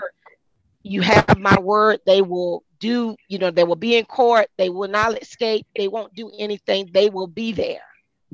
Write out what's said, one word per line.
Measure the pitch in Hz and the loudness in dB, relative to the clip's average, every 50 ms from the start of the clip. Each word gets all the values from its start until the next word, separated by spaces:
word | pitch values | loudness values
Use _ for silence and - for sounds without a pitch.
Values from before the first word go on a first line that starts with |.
| - - - _ _ - _ _ _ _ _ _ _ _ _ _ - | -10 -10 -12 _ _ -20 _ _ _ _ _ _ _ _ _ _ -12
You | 202 196 196 180 | -8 -4 -2 2
have | 185 214 208 - - 196 196 | 4 4 4 4 4 2 2
my | 190 202 196 196 | 4 2 2 2
word. | 185 185 208 214 214 214 208 - - | 2 0 2 2 4 2 2 2 2
They | 190 190 196 196 | 4 4 4 4
will | 180 175 180 180 175 170 - - _ _ _ | 2 -2 -4 -4 -4 -4 -6 -10 _ _ _
do, | - 220 240 240 240 226 214 - _ _ | -4 -2 -2 -2 -2 -4 -6 -10 _ _
you | 190 190 | -6 -4
know, | 185 180 | -2 0
they | 170 175 175 | 2 2 2
will | 170 170 | 2 0
be | 165 190 233 233 | -2 0 0 2
in | 233 220 | 2 0
court. | - - - 254 233 233 226 208 - _ | 0 0 2 2 4 4 4 2 0 _
They | - 185 185 | -2 -4 -2
will | 175 185 202 196 | -2 -4 -6 -4
not | 196 208 214 226 220 - | -2 0 0 0 -2 -4
escape. | - - - - 247 220 220 208 - - _ | -8 -14 -8 -6 -4 -2 -2 -4 -6 -8 _
They | - 202 196 | -6 -6 -4
won't | 196 226 208 - - | -6 -6 -10 -10 -14
do | 185 226 214 - 208 | -16 -16 -16 -12 -10
anything. | 208 208 214 196 - - 202 196 196 175 170 | -8 -8 -8 -8 -4 -4 -4 -4 -4 0 2
They | 190 202 214 | 2 2 2
will | 196 185 190 175 | 2 -2 -6 -8
be | 160 208 226 226 214 | -8 -8 -6 -6 -4
there." | 170 - - - - - - _ _ _ _ _ _ _ _ | -4 -6 -6 -8 -10 -14 -20 _ _ _ _ _ _ _ _